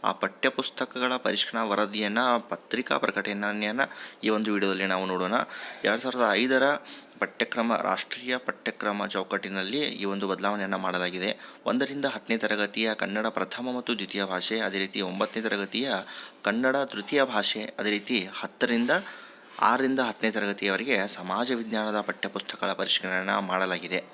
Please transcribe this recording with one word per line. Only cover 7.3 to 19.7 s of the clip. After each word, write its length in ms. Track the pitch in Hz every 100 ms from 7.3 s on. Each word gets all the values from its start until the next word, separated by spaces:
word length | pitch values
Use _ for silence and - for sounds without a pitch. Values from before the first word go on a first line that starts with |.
| - 117 - 117 110 -
ರಾಷ್ಟ್ರೀಯ 440 | - - - 123 127 127
ಪಠ್ಯಕ್ರಮ 580 | - 113 - 107 104 101
ಚೌಕಟ್ಟಿನಲ್ಲಿ 680 | 101 95 98 95 98 95 135 143 -
ಈ 20 | 98
ಒಂದು 140 | 98 98
ಬದಲಾವಣೆಯನ್ನ 460 | 92 101 104 95 98 95
ಮಾಡಲಾಗಿದೆ. 460 | 90 90 90 92 - - - -
ಒಂದರಿಂದ 360 | 120 135 139 139
ಹತ್ತನೇ 240 | 110 - 113
ತರಗತಿಯ 440 | 107 107 101 110 110 107
ಕನ್ನಡ 240 | 95 104 110 -
ಪ್ರಥಮ 260 | 95 - 127 123
ಮತ್ತು 140 | 120 113
ದ್ವಿತೀಯ 240 | 95 98 95
ಭಾಷೆ, 240 | 92 87 110 98
ಅದೇ 100 | 98
ರೀತಿ 160 | 98 98 92
ಒಂಬತ್ತನೇ 320 | 95 - 113 110
ತರಗತಿಯ 400 | 101 98 113 135 98 - - - - 104
ಕನ್ನಡ 280 | 110 131 135 139
ತೃತೀಯ 280 | 104 101 147 131
ಭಾಷೆ, 300 | 107 101 107 107 -
ಅದೇ 120 | 104 104
ರೀತಿ 200 | - 120 92 -
ಹತ್ತರಿಂದ 480 | - - 123 117 120 170 202 - - - - -
ಆರರಿಂದ 320 | 110